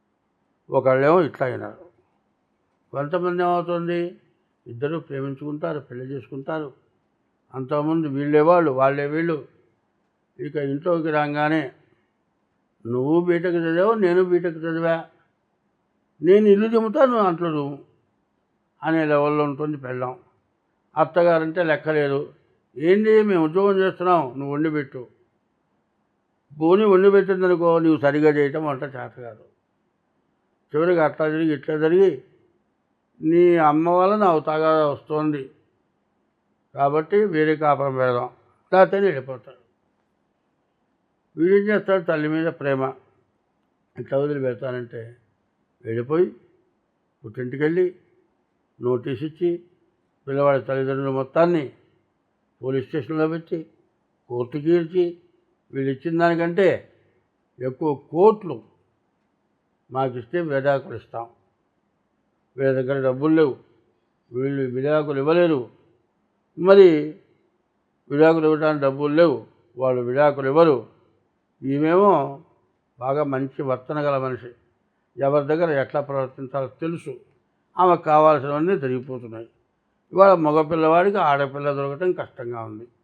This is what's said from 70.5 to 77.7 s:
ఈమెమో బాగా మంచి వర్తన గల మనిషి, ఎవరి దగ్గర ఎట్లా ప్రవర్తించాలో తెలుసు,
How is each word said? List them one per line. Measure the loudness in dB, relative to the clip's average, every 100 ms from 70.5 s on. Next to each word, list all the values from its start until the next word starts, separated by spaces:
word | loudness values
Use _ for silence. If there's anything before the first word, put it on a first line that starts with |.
| 4 4 2 -4 _ _ _ _ _ _ _
ఈమెమో | -6 -2 0 4 4 2 -2 -10 _ _ _ _ _ -10
బాగా | -4 -2
మంచి | -2 -4 -6 -6
వర్తన | -6 -6 -6 -4
గల | -2 -2
మనిషి, | -4 -8 -14 -20 _ _ _ _ _ -4
ఎవరి | 0 0 0
దగ్గర | 0 0
ఎట్లా | -2 -2 -4
ప్రవర్తించాలో | -4 -6 -6 -10 -10 -8 -8
తెలుసు, | -8 -8 -8 -12 -16 _ _ _ _ _